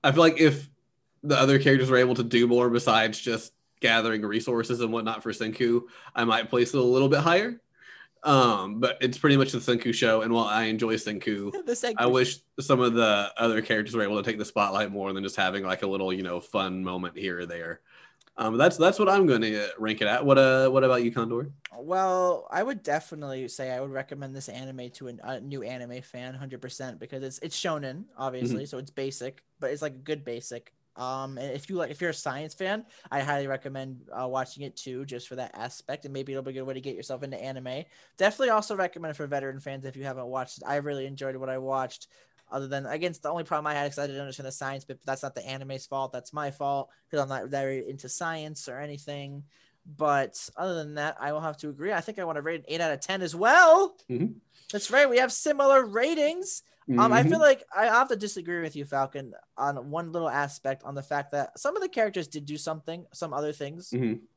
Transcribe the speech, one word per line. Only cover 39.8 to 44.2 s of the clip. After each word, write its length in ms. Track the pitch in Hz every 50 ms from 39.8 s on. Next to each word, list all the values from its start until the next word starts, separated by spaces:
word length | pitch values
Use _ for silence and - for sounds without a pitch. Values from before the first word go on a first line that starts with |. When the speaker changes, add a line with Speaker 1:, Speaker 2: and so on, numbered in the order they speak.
| 135
Speaker 2:
if 100 | 135 131
you 80 | 135 135
haven't 220 | 139 131 131 123 123
watched 300 | 127 131 127 - - -
it. 60 | - -
I 100 | 143 147
really 280 | 139 147 143 135 135
enjoyed 320 | 139 139 135 139 135 131 131
what 120 | 131 131
I 80 | 131 131
watched. 500 | 131 131 135 131 131 127 - - - _ _ _ _ _ _ _ _ _
Other 160 | - 139 139 135
than, 180 | 139 139 139 117
again, 260 | 135 156 170 180 170 -
the 80 | - 147
only 140 | 165 170 165
problem 220 | - 170 151 151 151
I 80 | 151
had 100 | 147 143 143
is 80 | 139
'cause 80 | - 143
I 40 | 143
didn't 140 | 135 135